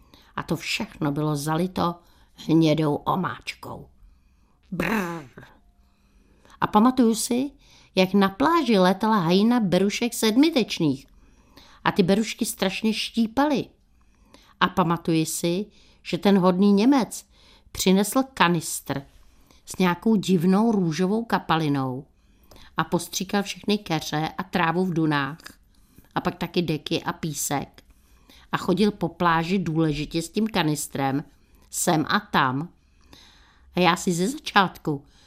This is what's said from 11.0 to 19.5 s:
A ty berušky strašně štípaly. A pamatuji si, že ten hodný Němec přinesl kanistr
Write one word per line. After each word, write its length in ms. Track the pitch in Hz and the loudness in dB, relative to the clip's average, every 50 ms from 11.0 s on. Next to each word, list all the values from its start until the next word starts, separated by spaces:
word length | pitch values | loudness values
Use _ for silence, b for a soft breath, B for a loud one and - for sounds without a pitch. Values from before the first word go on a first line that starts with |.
| - - _ b b b b b b b b b b b b b - | -6 -14 _ b b b b b b b b b b b b b -4
A 80 | - | 0
ty 120 | 170 - 196 | 2 2 2
berušky 420 | 165 196 202 226 - - - 226 | 2 2 0 0 -4 -6 -6 -6
strašně 480 | - - - 202 190 185 - - 220 214 | -6 -4 -4 -4 -6 -4 -4 -4 -4 -2
štípaly. 720 | - - - - 226 233 214 - 269 277 302 285 214 - - _ _ _ _ _ _ _ b b b b b b b b b b b | -4 -6 -6 -4 -4 -4 -2 0 0 0 0 0 -2 -4 -6 _ _ _ _ _ _ _ b b b b b b b b b b b
A 80 | - 180 | -2 0
pamatuji 580 | 190 - 185 160 170 165 - - 165 160 160 | 2 0 0 0 0 -2 -2 0 0 0 0
si, 400 | 156 - - - 170 170 185 208 b b b b b b b - | -2 -4 -4 -2 -2 -2 -2 -4 b b b b b b b -10
že 140 | - - 170 | -8 -6 0
ten 200 | - 202 196 202 | 4 4 4 6
hodný 360 | 170 185 180 180 202 202 202 | 6 4 4 4 4 4 6
Němec 520 | 196 208 254 285 269 214 - - - b b b b b b b b b b | 6 6 4 4 4 2 -2 -6 -12 b b b b b b b b b b
přinesl 520 | - - - 190 185 190 202 196 - 262 262 262 - | -10 -2 2 4 4 4 4 2 0 0 0 0 0
kanistr 680 | - 185 170 175 165 147 - - - - - 139 139 143 - b b b b b b b b | 2 2 2 2 2 -2 -4 -8 -10 -8 -8 -8 -8 -8 -10 b b b b b b b b